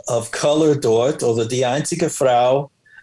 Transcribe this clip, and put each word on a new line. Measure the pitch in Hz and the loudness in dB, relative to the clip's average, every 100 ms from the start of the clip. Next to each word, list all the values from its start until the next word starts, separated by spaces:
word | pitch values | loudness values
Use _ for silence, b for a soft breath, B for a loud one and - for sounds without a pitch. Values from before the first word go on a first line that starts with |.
| - | -6
of | 117 - | -4 -4
Color | - 147 151 156 139 | -4 0 2 2 2
dort | 123 113 127 156 | 2 2 2 0
oder | 123 117 110 | -2 -2 -2
die | 127 | -2
einzige | 123 139 156 170 165 | -2 -2 -4 -4 -4
Frau | - 135 120 123 139 151 _ B B | 0 2 2 2 0 -2 _ B B